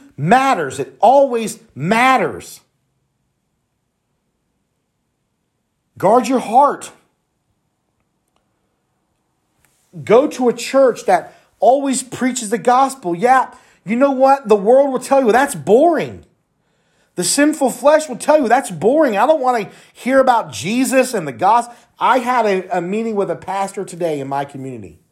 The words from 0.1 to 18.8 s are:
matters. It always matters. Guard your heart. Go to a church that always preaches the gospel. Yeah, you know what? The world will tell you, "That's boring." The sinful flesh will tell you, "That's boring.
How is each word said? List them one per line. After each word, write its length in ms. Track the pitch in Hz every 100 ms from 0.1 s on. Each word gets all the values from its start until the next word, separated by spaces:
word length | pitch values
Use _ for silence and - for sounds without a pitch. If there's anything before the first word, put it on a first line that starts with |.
| -
matters. 600 | 156 254 269 196 139 120
It 180 | - -
always 600 | 208 277 269 240 214 - _
matters. 840 | 127 165 220 262 254 151 90 - - _ _ _ _ _ _ _ _ _ _ _ _ _ _ _ _ _ _ _ _ _ _ _ _ _ _ _ _ _ _ _ _ _ -
Guard 320 | 180 240 220
your 120 | 254
heart. 520 | - 240 285 - - _ _ _ _ _ _ _ _ _ _ _ _ _ _ _ _ _ _ _ _ _ _ _ _ _ _ _ _ _ _ 170
Go 240 | 135 233 294
to 200 | - 247
a 40 |
church 520 | 240 - 269 262 -
that 300 | - 175 - _ _ -
always 420 | 208 277 277 240
preaches 480 | - - 254 247 208
the 80 | 220
gospel. 560 | 247 247 269 262 175
Yeah, 400 | 170 240 262 220 - _ _
you 120 | 175 233
know 140 | 277
what? 380 | 254 269 277 220
The 80 | 208
world 360 | 196 262 285
will 80 | 254
tell 220 | - 277
you, 80 | 240
"That's 240 | 233 277
boring." 720 | 170 139 233 339 285 135 90 _ _ _ _ _ _ _ _ _
The 100 | -
sinful 460 | 170 277 302 302 254
flesh 400 | - 277 311 302
will 80 | 202
tell 200 | - 311
you, 100 | 226
"That's 220 | 262 269
boring. 460 | 165